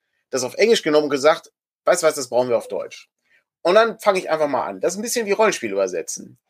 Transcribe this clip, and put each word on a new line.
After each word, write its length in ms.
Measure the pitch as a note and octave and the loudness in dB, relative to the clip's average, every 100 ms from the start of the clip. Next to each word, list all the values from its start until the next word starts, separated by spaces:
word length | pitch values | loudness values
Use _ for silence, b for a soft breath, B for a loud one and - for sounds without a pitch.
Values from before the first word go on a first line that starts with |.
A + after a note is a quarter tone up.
| _ _ _ | _ _ _
das 140 | C3 | -6
auf 100 | B2 | -4
Englisch 280 | - A3 A3 | 0 2 2
genommen 220 | D#3 D3+ | 2 2
und 60 | D3 | 2
gesagt, 420 | C#3 D3 E3 - _ _ _ | 2 2 2 -4 _ _ _
„Weißt 180 | - E3+ | 0 2
du 40 | D#3+ | 2
was, 80 | |
das 140 | C#3+ B2 | 0 -2
brauchen 200 | A#2+ B2+ | -2 0
wir 100 | A2+ | -2
auf 100 | - | -2
Deutsch.“ 420 | F2+ - - - _ _ _ _ _ | -8 -10 -14 -20 _ _ _ _ _
Und 120 | E3+ | 2
dann 240 | G#3 A3+ F#3 | 4 4 0
fange 180 | G#3 F#3+ | 0 0
ich 120 | F3 | -2
einfach 180 | D#3 D3 | -2 0
mal 180 | B2 D2+ | -2 -4
an. 140 | G2 | -4
Das 140 | D#3+ | -4
ist 40 | F#3+ | -4
ein 40 | |
bisschen 240 | A#3 B3 G3+ | -4 -4 -2
wie 60 | |
Rollenspiel 400 | G3 G#3+ - A2 | 2 2 0 -4
übersetzen. 680 | G2 F#2+ F2 - - - _ | -2 -2 -4 -8 -12 -16 _